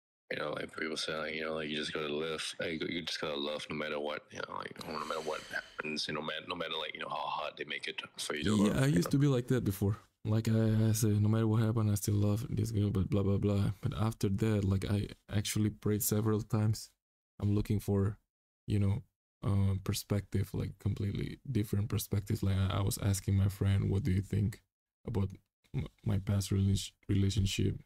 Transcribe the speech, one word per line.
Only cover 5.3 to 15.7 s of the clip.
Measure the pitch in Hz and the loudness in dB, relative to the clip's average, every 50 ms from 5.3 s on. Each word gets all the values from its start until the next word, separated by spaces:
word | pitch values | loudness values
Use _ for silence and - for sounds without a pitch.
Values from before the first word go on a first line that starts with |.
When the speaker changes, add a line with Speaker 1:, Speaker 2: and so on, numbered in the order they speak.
| 76 76 - - - | -4 -6 -6 -8 -8
Speaker 1:
happens, | 76 - - - - - 78 78 76 - - | -8 -8 -8 -10 -10 -8 -6 -6 -6 -6 -6
you | 78 | -6
know, | 76 | -6
man, | 78 78 78 78 80 85 | -6 -6 -8 -8 -8 -8
no | 92 | -8
matter, | 85 82 80 80 80 | -6 -6 -6 -6 -6
like, | 78 78 - | -8 -8 -8
you | 78 | -10
know, | 80 76 | -10 -8
how | 73 76 | -6 -6
hard | 73 78 - - 78 73 - - | -6 -6 -6 -6 -6 -8 -8 -10
they | 76 | -8
make | 73 73 71 - - | -8 -8 -8 -8 -8
it | 78 - - - - - | -10 -10 -12 -12 -12 -10
for | - - 76 | -8 -6 -4
you | 76 76 | -2 0
to | 98 | 2
Speaker 2:
Yeah, | 107 107 101 104 | 2 4 2 2
Speaker 1:
love, | - - 131 | 2 2 2
Speaker 2:
I | 139 | 2
Speaker 1:
you | 156 | 2
Speaker 2:
used | 175 170 - | 2 2 2
Speaker 1:
know? | |
Speaker 2:
to | - 143 | 2 4
be | 143 147 | 4 4
like | 135 123 123 - | 4 2 2 0
that | 131 123 - | 0 0 0
before. | 104 98 - 107 98 104 - - _ _ _ - | 0 0 0 0 0 0 -2 -6 _ _ _ -2
Like, | 110 107 113 110 117 | 0 0 2 2 2
I, | 110 113 110 110 110 110 110 113 | 2 4 4 4 4 4 4 4
I | 107 | 4
said, | 110 113 107 104 104 | 4 4 4 4 4
"No | 104 107 | 4 4
matter | 110 113 113 110 | 4 4 4 4
what | 107 113 | 4 4
happened, | 113 110 110 113 107 104 | 4 2 2 2 2 2
I | 101 | 2
still | 104 - - 107 | 2 2 2 2
love | 104 101 104 104 104 117 - | 4 4 4 2 0 0 -2
this | - - 107 113 | -2 -2 -2 0
girl," | 113 104 104 101 | 2 2 2 2
but | - 95 92 - | 2 2 2 2
blah, | - 101 98 | 2 2 2
blah, | 98 101 95 | 2 2 2
blah. | 92 101 101 101 101 110 104 - | 2 2 2 4 2 0 0 -2
But | - - - - | -4 -4 -2 0
after | 104 110 113 - - 104 | -2 -2 0 0 0 0
that, | 98 98 113 110 110 104 95 | 2 2 2 2 2 2 4
like, | 95 98 95 98 - | 2 2 2 2 0
I | 101 101 - - - - _ - | 0 0 -2 -4 -8 -14 _ -4
actually | - 101 107 - - 110 107 | -2 -2 -2 0 0 2 2
prayed | 107 | 0